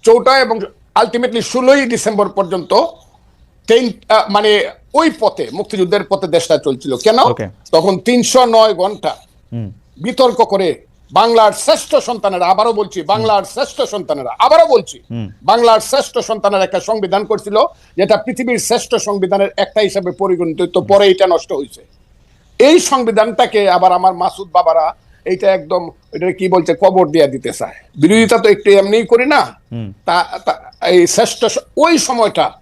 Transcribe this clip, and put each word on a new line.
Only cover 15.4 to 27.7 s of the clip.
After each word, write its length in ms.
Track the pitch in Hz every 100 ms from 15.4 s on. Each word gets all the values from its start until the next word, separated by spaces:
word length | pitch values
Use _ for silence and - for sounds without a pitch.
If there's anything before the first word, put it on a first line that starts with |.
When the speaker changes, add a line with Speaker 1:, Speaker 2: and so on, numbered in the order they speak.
Speaker 1:
বাংলার 360 | - 226 233 220
শ্রেষ্ঠ 380 | - 269 277 247
সন্তানেরা 460 | - 220 208 196
একটা 160 | 190 190
সংবিধান 460 | 180 220 196 190 208
করছিল, 400 | 214 208 208 330 - _ -
যেটা 200 | 285 -
পৃথিবীর 400 | - 208 254 233
শ্রেষ্ঠ 380 | - 233 - 226
সংবিধানের 540 | 214 202 185 196 196 -
একটা 240 | 202 -
হিসাবে 300 | 202 202 180
পরিগণিত 500 | - 190 175 170 151
হতো। 200 | 175 185
পরে 260 | - 202 202
এটা 200 | 185 190
নষ্ট 260 | 170 -
হয়েছে। 280 | 151 143 - _ _ _ _ _ _ _ _
এই 200 | 262 339
সংবিধানটাকে 920 | - 254 233 - 160 226 247 214 202
আবার 220 | 175 185
আমার 220 | 180 190
মাসুদ 340 | 180 180 - 196
বাবারা 420 | 180 170 165 156 - _ _ -
এইটা 280 | 185 196
একদম, 360 | 190 - 180 170 - _
এটা 180 | 160 180
কি 160 | 185 190
বলছে, 260 | 180 165
কবর 340 | 165 190 185 170
দিয়া 200 | 160 139
দিতে 240 | 131 117
চায়। 220 | - 104